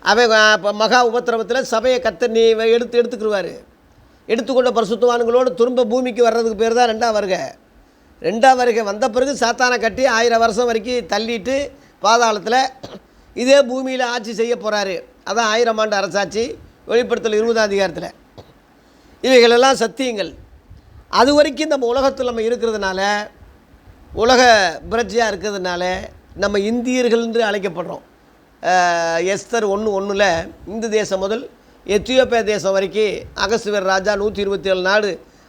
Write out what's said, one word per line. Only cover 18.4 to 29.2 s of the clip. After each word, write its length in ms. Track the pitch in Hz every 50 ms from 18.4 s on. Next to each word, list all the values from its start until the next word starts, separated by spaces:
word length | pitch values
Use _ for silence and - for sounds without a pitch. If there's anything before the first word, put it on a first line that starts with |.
| - _ _ _ _ _ _ _ _ _ _ _ _ _ - _
இவைகளெல்லாம் 540 | - 247 262 240 233 233 240 240 262 269 262
சத்தியங்கள். 600 | 180 226 226 - - 262 247 226 202 180 156 - - - - - - _ - - - _ _ - - - -
அது 240 | - 202 240 277 294
வரைக்கும் 360 | 294 294 311 254 294 311 311
நம்ம 240 | 294 269 247 233 240
உலகத்துல 300 | 277 262 269 269 269 254
நம்ம 180 | 247 226 226
இருக்கிறதுனால, 880 | 220 226 247 233 226 226 214 208 196 190 185 190 196 202 208 208 208 - - _ - - - _ _ _ - _ _ - - - - - -
உலக 680 | - 220 247 254 240 254 247 220 208 190 170 156 - - 175
பிரஜையா 340 | 214 233 233 185 208 233 226 214
இருக்கிறதுனால, 640 | 196 170 185 214 202 196 180 180 175 175 180 180 185 190 220 - - - _ _ -
நம்ம 240 | 165 202 202 202 202
இந்தியர்கள் 640 | 202 220 233 247 233 254 254 254 240 233 226 233 233
என்று 200 | 226 220 233 226
அழைக்கப்படுறோம். 580 | 208 202 208 185 196 160 180 165 170 160 - - _ _ _ _ _ _ _ _ _ _ _ -
அ, 580 | 170 185 180 180 175 170 170 170 165 165 170